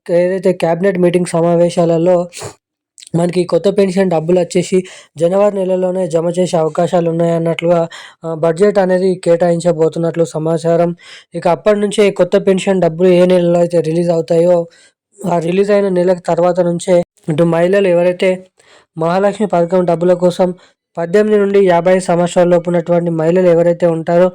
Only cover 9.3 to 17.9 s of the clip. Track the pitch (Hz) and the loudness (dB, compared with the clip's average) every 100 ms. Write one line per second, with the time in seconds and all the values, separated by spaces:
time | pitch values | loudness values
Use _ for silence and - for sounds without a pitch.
9.3 | 170 175 170 170 156 160 160 165 160 165 | 2 2 0 0 0 0 0 -4 -2 -4
10.3 | 156 156 165 165 170 175 175 - - _ | -4 -4 -2 0 0 0 -4 -14 -20 _
11.3 | 170 175 165 214 208 208 202 202 196 180 | -6 -2 0 0 0 -2 0 0 2 0
12.3 | 202 196 190 202 190 170 160 185 175 180 | 0 0 0 0 0 0 2 2 4 4
13.3 | 180 175 175 175 170 156 165 170 165 165 | 2 2 0 0 0 -2 -2 0 -2 0
14.3 | 165 175 175 170 _ _ _ _ - 180 | 2 2 2 -2 _ _ _ _ -10 -4
15.3 | 170 165 180 202 208 202 180 175 180 175 | -2 -2 -2 0 0 0 0 0 -2 -2
16.3 | 165 175 175 175 175 - 180 175 _ - | 0 0 0 -2 -2 0 0 0 _ -6
17.3 | 156 170 165 180 202 196 | -2 0 2 2 2 2